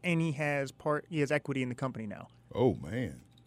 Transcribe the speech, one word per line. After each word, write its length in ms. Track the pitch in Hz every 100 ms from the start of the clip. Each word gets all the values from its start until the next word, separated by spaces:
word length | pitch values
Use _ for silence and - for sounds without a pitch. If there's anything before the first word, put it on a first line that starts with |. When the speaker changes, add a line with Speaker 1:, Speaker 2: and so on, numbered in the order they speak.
Speaker 1:
And 180 | 175 165
he 120 | 165
has 400 | 139 147 143 135
part, 340 | - 156 147 -
he 120 | 156
has 100 | 139
equity 320 | 147 - 135
in 60 | 127
the 60 |
company 320 | 120 131 117 107
now. 220 | - - - -
Speaker 2:
Oh, 200 | - 123
man. 460 | - 76 117 98 64 - -